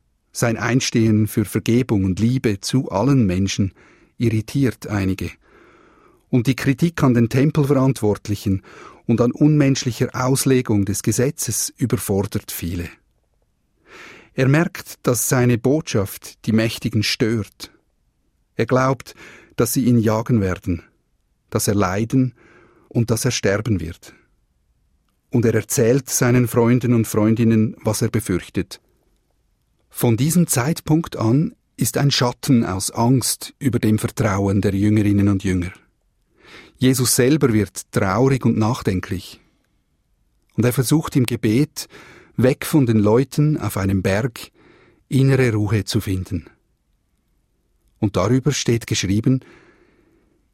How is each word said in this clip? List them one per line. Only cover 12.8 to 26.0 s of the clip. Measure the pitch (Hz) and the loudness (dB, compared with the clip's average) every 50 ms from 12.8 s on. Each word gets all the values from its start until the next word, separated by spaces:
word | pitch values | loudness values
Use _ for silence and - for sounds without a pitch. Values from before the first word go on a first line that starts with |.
| 85 - - _ _ _ _ _ _ _ _ _ _ _ _ _ _ _ _ _ _ _ - - - - - - - _ _ | -8 -10 -12 _ _ _ _ _ _ _ _ _ _ _ _ _ _ _ _ _ _ _ -20 -20 -20 -20 -20 -20 -20 _ _
Er | - 131 127 | 0 2 2
merkt, | 139 156 175 - - - - - - - - | 4 2 2 0 -4 -8 -14 -16 -18 -6 -2
dass | - 123 113 - - | -2 -2 0 0 0
seine | 147 127 123 123 123 117 | 0 2 2 2 2 2
Botschaft | - 123 139 156 160 - - 113 95 98 - - - - - _ - | 2 0 0 0 -2 -2 -2 -2 -2 -4 -6 -12 -18 -20 -20 _ -4
die | - 107 | -2 0
Mächtigen | 110 110 110 - - - 123 - 107 104 | 0 0 0 -4 -6 -6 -4 -2 -2 -2
stört. | - - - 127 110 113 113 101 - _ _ - - _ _ _ _ _ _ _ _ _ _ _ _ _ _ _ _ _ | -2 -2 -2 -2 -2 0 -2 -4 -8 _ _ -20 -20 _ _ _ _ _ _ _ _ _ _ _ _ _ _ _ _ _
Er | - 113 | -6 -2
glaubt, | - 131 127 131 135 135 - - - - - - - - - - _ _ | 0 0 2 2 0 0 -2 -6 -14 -20 -20 -20 -20 -20 -20 -20 _ _
dass | - 123 113 - | -2 -2 0 0
sie | 143 123 | 0 2
ihn | 120 123 117 | 4 4 4
jagen | 107 110 107 110 113 - 127 113 | 4 2 0 0 0 0 0 0
werden, | 98 92 90 - - - 87 82 - _ _ _ _ _ _ _ _ _ _ _ _ _ | 0 0 -2 -4 -4 -6 -6 -6 -8 _ _ _ _ _ _ _ _ _ _ _ _ _
dass | - 110 - - | -4 -2 -2 0
er | 104 | 0
leiden | 101 98 90 92 101 113 110 - 135 127 127 - _ _ _ _ _ _ _ _ _ _ _ | 0 0 0 0 -2 -4 0 0 0 0 0 -4 _ _ _ _ _ _ _ _ _ _ _
und | - 123 117 - | -4 -2 0 0
dass | 117 110 - | -2 -2 -2
er | 127 | -2
sterben | 120 - - 104 98 104 107 - 107 87 | -4 -2 0 0 0 0 0 -2 -2 -2
wird. | 82 82 82 - - - - _ _ _ _ _ _ _ _ _ _ _ _ _ _ _ _ _ _ _ _ _ _ _ | -2 -6 -10 -14 -18 -20 -20 _ _ _ _ _ _ _ _ _ _ _ _ _ _ _ _ _ _ _ _ _ _ _
Und | - 127 110 | 0 0 2
er | 117 110 | 2 0
erzählt | 110 104 - - - 113 110 123 139 | 0 -2 -2 -2 0 2 2 2 2